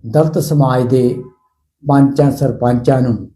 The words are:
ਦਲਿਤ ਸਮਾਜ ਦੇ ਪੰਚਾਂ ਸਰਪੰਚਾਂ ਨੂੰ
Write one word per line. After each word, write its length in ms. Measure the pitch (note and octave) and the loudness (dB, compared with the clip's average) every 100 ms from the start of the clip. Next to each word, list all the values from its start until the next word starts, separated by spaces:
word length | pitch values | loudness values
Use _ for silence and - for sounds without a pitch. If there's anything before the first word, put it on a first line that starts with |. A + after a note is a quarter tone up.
| A#2 | -2
ਦਲਿਤ 320 | D3+ D#3+ E3 | 0 0 -2
ਸਮਾਜ 440 | D3 D3 C3+ B2+ A#2+ | -2 0 2 0 0
ਦੇ 360 | B2+ B2 B2 - _ _ _ _ _ | 0 0 -2 -12 _ _ _ _ _
ਪੰਚਾਂ 460 | C#3+ C#3 C#3 - C#3+ | 0 2 2 2 0
ਸਰਪੰਚਾਂ 680 | - C#3 A2+ A#2+ B2 B2 C3 | 2 -4 -2 -2 0 0 0
ਨੂੰ 140 | B2+ G#2+ F#2 | 0 -4 -8